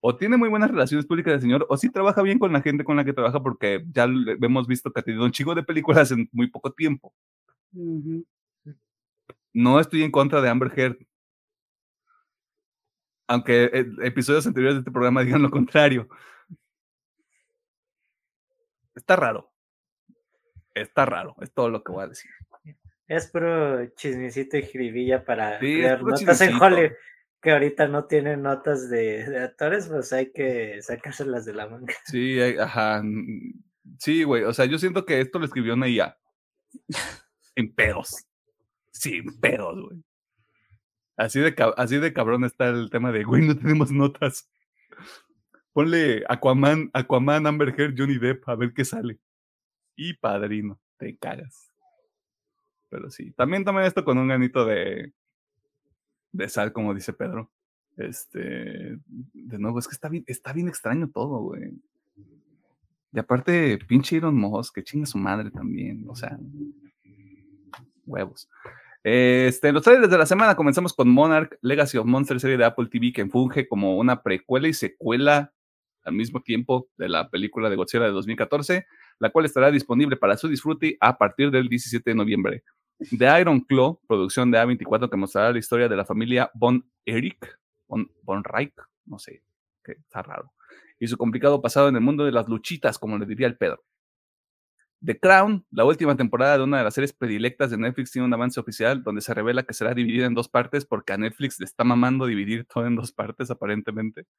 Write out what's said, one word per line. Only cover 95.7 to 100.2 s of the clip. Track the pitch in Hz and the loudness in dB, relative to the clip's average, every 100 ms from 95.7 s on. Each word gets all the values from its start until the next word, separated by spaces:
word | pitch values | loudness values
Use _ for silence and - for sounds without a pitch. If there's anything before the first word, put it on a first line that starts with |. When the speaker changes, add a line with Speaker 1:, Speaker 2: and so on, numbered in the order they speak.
Speaker 1:
la | - 120 | 2 4
última | 156 156 135 | 4 2 2
temporada | 120 120 135 143 | 2 2 2 4
de | 131 | 2
una | 139 | 0
de | |
las | 113 | 0
series | - 139 | 0 -4
predilectas | - 123 104 120 123 135 | -4 -4 -2 -4 -2 -4
de | 110 | -2
Netflix, | 113 127 123 | -4 -4 -6
tiene | 127 123 | -4 -2
un | |
avance | 117 123 123 | 0 -2 -4
oficial | 117 107 110 135 | -10 -2 0 0
donde | 123 104 | -4 -8
se | - | -6
revela | 113 110 123 | -4 -2 -2
que | 123 | -4
será | - 110 | -4 -4
dividida | 123 117 117 | -2 0 0